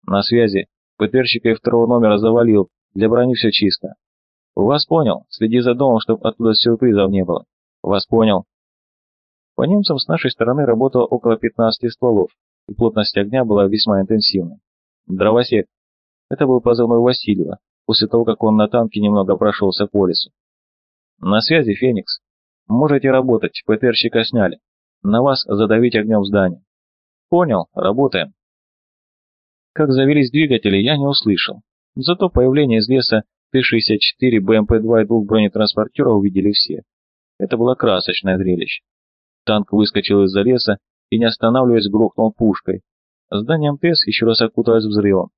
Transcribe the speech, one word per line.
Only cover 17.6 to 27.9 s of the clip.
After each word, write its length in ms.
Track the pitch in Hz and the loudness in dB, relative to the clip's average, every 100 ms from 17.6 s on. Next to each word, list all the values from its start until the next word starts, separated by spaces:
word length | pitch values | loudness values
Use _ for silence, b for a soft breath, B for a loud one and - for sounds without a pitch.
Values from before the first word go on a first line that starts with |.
| _ _ - | _ _ -4
после 240 | 110 110 | -2 0
того, 160 | 117 113 | 0 0
как 180 | 107 | 0
он 140 | 110 107 | 0 2
на 100 | 104 | 2
танке 320 | 120 113 104 | 0 -2 -2
немного 380 | 104 104 95 95 | 0 0 0 0
прошелся 500 | 104 98 98 87 104 | -2 0 -2 -2 -2
по 200 | 101 92 | 0 0
лесу. 240 | 82 - _ _ _ _ _ _ _ _ _ | -2 -6 _ _ _ _ _ _ _ _ _
«На 200 | 90 107 | -2 -2
связи, 340 | - 160 120 | 2 0 0
Феникс. 460 | 98 127 110 - - _ _ _ _ - | 0 -2 -2 -6 -14 _ _ _ _ -4
Можете 440 | 113 151 143 135 | -2 0 0 2
работать, 520 | 135 127 110 - - - | 0 2 0 -2 -8 -4
П 120 | 107 | 0
Т 100 | 123 | 0
Р 80 | 110 | 0
щика 300 | 117 113 107 | -2 -2 -2
сняли. 340 | 120 95 - _ _ _ _ | 0 -2 -4 _ _ _ _
На 180 | 98 113 | -2 0
вас 240 | 139 131 - | 0 -2 -4
задавить 480 | 101 107 113 120 113 | -2 0 2 2 0
огнем 300 | 107 107 98 | 0 -2 0
здание». 360 | 101 92 85 _ _ _ _ _ _ _ | 0 0 -4 _ _ _ _ _ _ _
«Понял, 380 | 170 170 98 82 | 0 2 -2 -4
работаем». 600 | - - | -4 -2